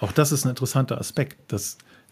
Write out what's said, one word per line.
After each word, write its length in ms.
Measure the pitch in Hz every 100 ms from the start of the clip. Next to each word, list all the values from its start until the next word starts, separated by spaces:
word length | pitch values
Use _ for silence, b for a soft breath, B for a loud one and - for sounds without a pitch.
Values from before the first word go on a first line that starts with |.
auch 120 | 98
das 200 | - 147
ist 120 | 147
ein 60 | 127
interessanter 480 | 123 131 135 131 120
Aspekt, 540 | 120 - 131 - -
dass 260 | 101 - - b b b